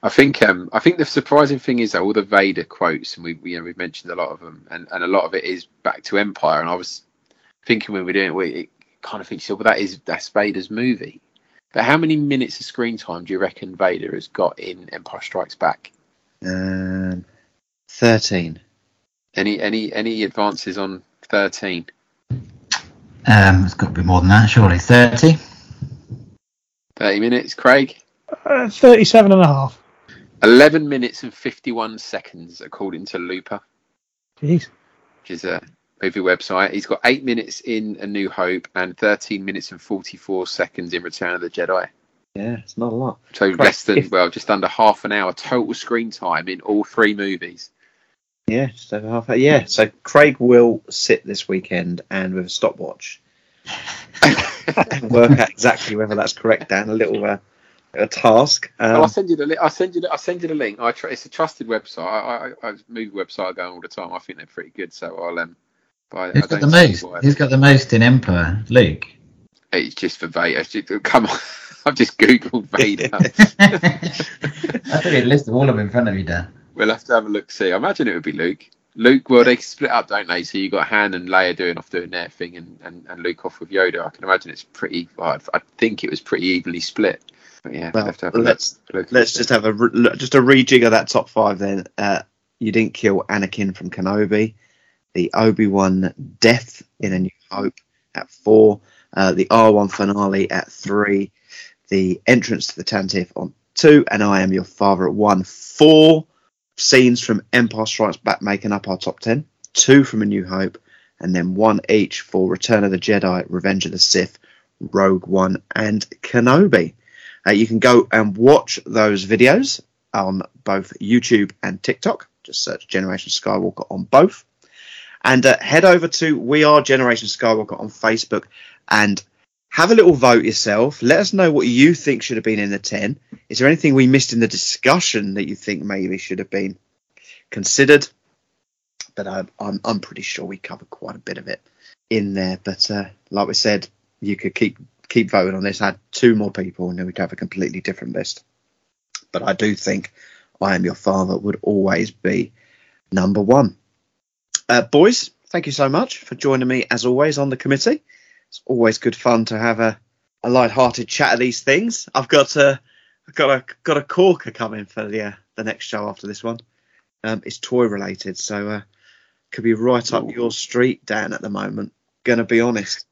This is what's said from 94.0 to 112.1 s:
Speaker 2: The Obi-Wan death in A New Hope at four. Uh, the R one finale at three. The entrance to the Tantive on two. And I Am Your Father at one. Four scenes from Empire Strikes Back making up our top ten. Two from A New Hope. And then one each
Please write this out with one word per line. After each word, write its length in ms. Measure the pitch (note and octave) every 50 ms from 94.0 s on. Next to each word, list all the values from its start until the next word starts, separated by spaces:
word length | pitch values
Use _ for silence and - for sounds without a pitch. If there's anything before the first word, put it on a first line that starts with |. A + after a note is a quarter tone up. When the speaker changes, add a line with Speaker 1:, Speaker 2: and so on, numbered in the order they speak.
| F2+ F#2 G2+ G#2 G#2+ F#2 G#2+ G#2+ G#2+ A2 A2 _ _ _ _ _ _ _ _ _ _ _
Speaker 2:
The 180 | _ F2+ F2 - -
Obi-Wan 800 | - A2 A2 G#2 - A2 G2+ F#2+ G2 F#2+ F#2+ F#2+ F#2+ F#2 F2 - - C#3+ - - _
death 420 | - A2+ B2 B2 - - - - - _ _ _
in 120 | - G2+
A 60 | F#2+ F#2
New 120 | F#2 F#2 _ _ _ _
Hope 240 | F#2+ G2 G2+ F#2+ - _ _ _ _ _ _ _ _
at 160 | - - _
four. 500 | _ _ _ G#2 A2 A2 G#2+ G#2+ G#2 G#2+ _ _ _ _ _ _
Uh, 200 | - - G2 F#2+
the 160 | F2+ F2 F#2+ -
R 200 | - A2+ A2+ A2
one 180 | G#2+ G#2 G2+ G2
finale 640 | - - G2+ G2 G2+ G2+ G2+ G2 G2 G2 F#2+ -
at 220 | - F#2 - -
three. 580 | - - - - G2+ G#2 G#2 G2+ G2+ G2 G2+ G2 _ _ _ _ - - - - _ _ _ _
The 320 | G2 F#2+ F#2+ F#2 F2+ - _
entrance 420 | - B2+ A#2+ - - A2+ - - -
to 80 | -
the 80 | - F#2
Tantive 460 | - - G2+ G2 F#2 - F#2+ F2+ _ _
on 160 | - - - _ _ _ _ _
two. 300 | - - D#3+ D3+ D3 - -
And 120 | - G2+
I 180 | G#2 G#2 G2+ F#2+
Am 140 | F#2+ F#2+ F#2+
Your 100 | F#2 F2+
Father 420 | - _ _ G#2 G2 G2 F2 F#2
at 80 | - -
one. 280 | G#2 G#2 G#2 G2 F#2 F#2+
Four 800 | - - - - - - - D3+ D#3 D#3+ D#3 D#3 D#3+ E3 D#3 D#3+ _ _ _ _ _ _ _ _ _ _ -
scenes 420 | - - - C3 B2+ B2 A#2+ A#2+
from 200 | - - A2+ G2+ - _
Empire 320 | - B2 A#2+ A2+ A#2 A2 A2
Strikes 320 | A2 - - A2 G2+ -
Back 240 | - _ A2 - -
making 320 | - G#2 G2+ G2 - G#2+
up 160 | G2+ G2+ - G2
our 80 | F#2+
top 240 | F#2 - - - _
ten. 240 | - A2+ A2+ D3 D3+ _ _ _ _ _ _
Two 280 | - - - C3+ C#3
from 200 | C3+ - - A2
A 20 | G#2
New 220 | G2+ G#2 G2 F2+
Hope. 320 | F#2 F#2 F#2+ F#2+ F#2 - - _ _ _ _ _ _ _ _
And 180 | - F2+ F2+
then 180 | F2+ E2+ F#2 F#2
one 260 | G2 G#2+ A2 G#2 - - -
each 320 | A#2 G#2+ G2 -